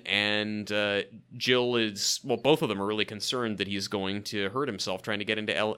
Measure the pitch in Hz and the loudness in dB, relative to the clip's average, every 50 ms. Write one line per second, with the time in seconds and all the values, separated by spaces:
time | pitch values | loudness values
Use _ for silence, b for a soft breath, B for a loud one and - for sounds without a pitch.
0 | - - 98 101 104 104 104 107 104 107 107 104 104 104 104 104 104 101 101 101 | -2 0 2 2 4 2 2 2 0 0 -2 -4 -4 -2 0 0 2 2 2 0
1 | - - - - - _ 123 120 - 127 127 123 123 123 123 117 110 107 98 98 | 0 -2 -10 -20 -20 _ -10 -2 2 4 4 4 4 4 2 2 2 0 -2 -2
2 | - - - - - - 120 113 - 139 156 156 160 117 101 98 98 104 107 107 | 0 0 -2 -2 0 -2 -2 2 6 4 6 6 4 0 0 0 0 0 0 0
3 | 104 - 110 101 - - 135 127 120 110 104 92 98 98 101 98 98 - 107 98 | 0 -2 -4 -4 -4 -2 -2 0 0 0 0 -2 -2 -2 -2 -4 -2 -2 -2 -2
4 | 95 95 101 104 101 - 110 104 98 95 113 131 147 127 101 95 - 101 92 92 | -2 -2 -4 -4 -6 -4 -4 -2 -2 -2 -2 -2 -2 -2 -4 -4 -4 -4 -4 -4
5 | - 113 107 101 101 107 107 107 107 110 85 87 107 107 - | -4 -4 -4 -2 -2 -2 -2 -2 -2 -2 0 0 0 0 0